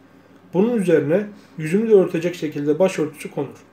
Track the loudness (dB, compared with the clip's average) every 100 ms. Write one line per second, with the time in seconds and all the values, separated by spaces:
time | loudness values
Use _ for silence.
0 | _ -20 -20 -20 -6 0 0 0 2 2
1 | 2 0 -2 -10 -20 -12 -4 -2 4 4
2 | 4 0 -4 -4 -6 -4 -2 2 0 0
3 | -6 -8 -12 -10 -10 -12 -20